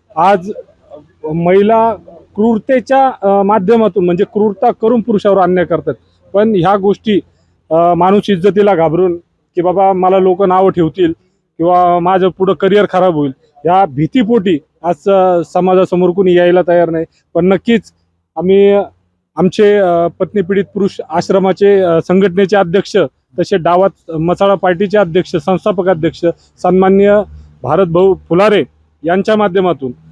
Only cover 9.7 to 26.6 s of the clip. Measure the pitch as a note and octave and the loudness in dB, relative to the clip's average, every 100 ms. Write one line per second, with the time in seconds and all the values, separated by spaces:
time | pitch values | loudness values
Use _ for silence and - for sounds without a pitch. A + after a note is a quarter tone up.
9.7 | F3+ F#3+ F#3 F#3 F#3+ F#3 F3+ G3 F#3 F#3+ | 0 0 2 0 2 2 0 0 2 0
10.7 | F3+ D#3+ F#3+ E3+ E3 _ _ _ - E3+ | 0 -2 0 -2 -4 _ _ _ -4 0
11.7 | F3 F3 F3 F3 F#3+ F#3 - F#3+ E3+ G3 | 2 2 0 0 0 -2 -2 -4 -2 0
12.7 | G#3 F#3+ F3+ F#3 D3+ C#3+ C3 _ _ D#3 | 0 0 0 0 0 -4 -6 _ _ -2
13.7 | F#3+ F#3 C3+ D#3 C4 G#3 A#3+ F#3 D3+ - | 0 0 -2 -2 -2 0 0 0 -4 -6
14.7 | _ E3+ F3 G3+ G3 F#3 F3 D#3 F#3 F#3 | _ -6 -4 0 2 2 0 -2 -2 0
15.7 | F#3 F3+ F3+ F3+ F3 F#3 F3 F3 F3+ F3 | 2 0 0 -2 0 0 2 2 2 2
16.7 | F3 E3 D#3+ E3 _ _ E3+ F3+ F#3+ - | 0 0 -4 -8 _ _ -2 0 0 0
17.7 | A3+ - _ _ _ _ - F3+ G3 G3+ | -2 -2 _ _ _ _ -6 0 2 4
18.7 | G3+ F3 _ _ _ _ D#3 F3+ - G#3 | 2 -2 _ _ _ _ -2 -2 2 2
19.7 | G#3 F#3 E3+ E3+ - F#3 G#3 F3 F#3+ F3+ | 2 2 0 -2 -4 -6 -4 -2 -2 -4
20.7 | G3+ G3 - - E3 - F#3+ F#3+ F3+ G3+ | -4 -4 -6 -8 -6 -2 0 0 0 2
21.7 | G3+ F3+ E3 - F#3 G3 F3 F#3+ G3+ F3 | 2 2 0 0 0 0 0 0 0 0
22.7 | G3 - G3+ C#3+ _ _ - E3+ G3 D#3+ | -2 -2 -2 -2 _ _ -8 -4 -2 0
23.7 | F3 G3 - - D#3+ E3 F3 G3 F#3+ F#3 | 2 0 -2 -12 -6 -2 0 0 0 -2
24.7 | F3 G3+ G#3 F3+ F3 - E3+ F#3+ F#3 G#3+ | -2 0 0 0 -2 -4 -4 -2 -2 -2
25.7 | G3 F#3 E3+ D#3+ - E3+ - _ _ | -2 -2 -2 -4 -4 -4 -4 _ _